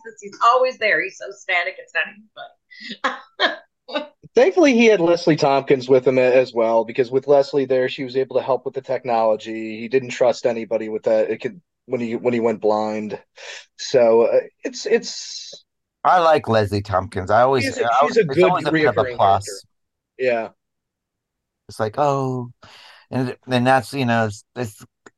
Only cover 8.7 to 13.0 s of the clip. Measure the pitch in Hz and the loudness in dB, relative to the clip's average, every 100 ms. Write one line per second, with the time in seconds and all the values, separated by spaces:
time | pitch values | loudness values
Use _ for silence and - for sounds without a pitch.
8.7 | 131 127 127 127 113 113 107 113 113 110 | -10 -6 -6 -2 0 0 -2 -6 -10 -10
9.7 | 110 117 131 123 - 123 113 123 117 110 | -10 -4 -2 -2 0 0 0 -2 -4 -4
10.7 | 110 110 107 120 110 107 113 127 92 _ | -6 -4 -4 0 0 0 -4 -8 -12 _
11.7 | _ - 127 117 120 123 120 113 104 104 | _ -8 -6 -4 -4 -2 0 -2 0 0
12.7 | 107 107 107 | 0 -2 -6